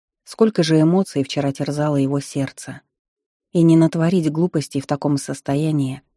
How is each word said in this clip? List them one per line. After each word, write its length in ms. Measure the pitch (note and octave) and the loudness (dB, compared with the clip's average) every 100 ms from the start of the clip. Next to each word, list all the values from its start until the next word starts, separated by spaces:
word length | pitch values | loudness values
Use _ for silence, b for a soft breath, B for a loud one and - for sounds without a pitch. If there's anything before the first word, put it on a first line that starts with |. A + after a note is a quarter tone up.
| _ _ | _ _
Сколько 380 | - - A3+ - | -18 0 2 2
же 180 | D#3+ D#3+ | 2 4
эмоций 420 | D#3 F#3 G3 C#3+ | 4 2 0 -4
вчера 280 | C3+ - C#3+ | -4 -4 -4
терзало 440 | C#3 D3 C#3+ D3+ C#3+ | -4 -4 -2 -2 0
его 240 | C3+ C#3+ | 0 -2
сердце. 640 | - C#3+ C3+ - - B2+ - _ _ _ _ _ _ | -4 -6 -8 -8 -16 -18 -20 _ _ _ _ _ _
И 100 | F3+ | 2
не 140 | E3 E3 | 6 6
натворить 540 | D#3+ E3+ E3 F#3 D#3 | 4 2 0 0 0
глупостей 500 | D#3 F3+ D#3+ C#3 C#3 | 0 -2 -2 -4 -6
в 60 | - | -4
таком 300 | C#3+ D3 C#3 | -4 -2 -2
состоянии — 840 | - C#3+ - C#3 D#3 D3+ C3+ C3+ - | -4 -8 -4 -2 0 0 -2 -6 -14